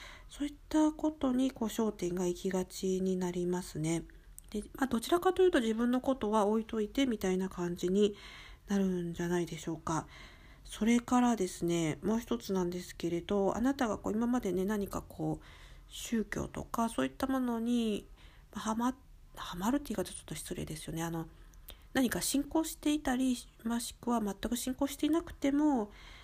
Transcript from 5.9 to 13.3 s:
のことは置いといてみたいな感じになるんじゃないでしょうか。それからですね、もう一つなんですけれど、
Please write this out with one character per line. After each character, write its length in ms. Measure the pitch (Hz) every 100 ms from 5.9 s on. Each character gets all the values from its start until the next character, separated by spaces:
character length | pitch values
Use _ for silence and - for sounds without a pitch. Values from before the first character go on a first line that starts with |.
の 120 | 254
こ 140 | 254 262
と 140 | 208
は 140 | 220
置 160 | 202 220
い 40 | 220
と 160 | 226
い 60 | 208
て 180 | - 269
み 100 | 214
た 160 | 190
い 60 | 185
な 100 | 190
感 280 | - 175 175
じ 120 | 180
に 260 | 196 208 202 - - - - -
な 80 | 202
る 80 |
ん 300 | 190 180 175
じ 80 | 170
ゃ 60 | 175
な 120 | 175
い 60 | 170
で 100 | 165
し 100 | -
ょ 40 |
う 40 | 160
か。 280 | - 160 - - - - - -
そ 200 | - -
れ 140 | 214 240
か 220 | 240 247
ら 160 | 247 226
で 100 | 185
す 160 | -
ね、 340 | 170 170 160 143
も 140 | - 220
う 40 |
一 180 | 233 240
つ 140 | -
な 120 | 190
ん 60 | 175
で 100 | 180
す 160 | 180 -
け 140 | 170
れ 100 | 170
ど、 360 | 165